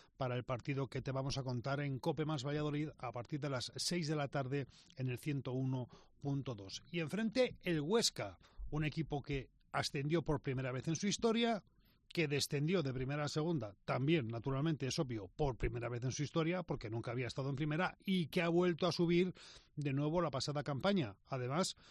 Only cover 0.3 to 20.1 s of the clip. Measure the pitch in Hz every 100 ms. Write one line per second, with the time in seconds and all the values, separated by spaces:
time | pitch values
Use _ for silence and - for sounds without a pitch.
0.3 | 123 120 120 - 135 135 - - 131 135
1.3 | 139 127 123 139 143 143 131 165 156 151
2.3 | 151 139 151 151 147 151 - 123 120 113
3.3 | 151 143 127 - 135 - 180 151 156 139
4.3 | 143 127 143 127 - - - 131 123 147
5.3 | 139 131 127 131 131 120 - - _ 139
6.3 | 139 135 104 98 - - 170 151 190 226
7.3 | 262 247 - 180 160 147 226 - - 101
8.3 | 90 - - - 147 151 160 151 147 -
9.3 | 139 110 _ _ 135 - 151 143 170 156
10.3 | 143 - 131 127 127 165 160 202 - 233
11.3 | 226 233 214 - _ _ _ _ 170 147
12.3 | 143 - 147 151 185 139 127 131 147 147
13.3 | 156 156 160 104 - - 131 139 165 110
14.3 | 117 135 135 160 143 131 170 127 110 92
15.3 | - 143 110 123 117 120 120 127 - 143
16.3 | 165 160 180 - 139 107 117 123 120 120
17.3 | - 135 139 156 156 180 - - 185 156
18.3 | 180 170 170 180 165 175 165 170 175 185
19.3 | - - - - - 143 135 151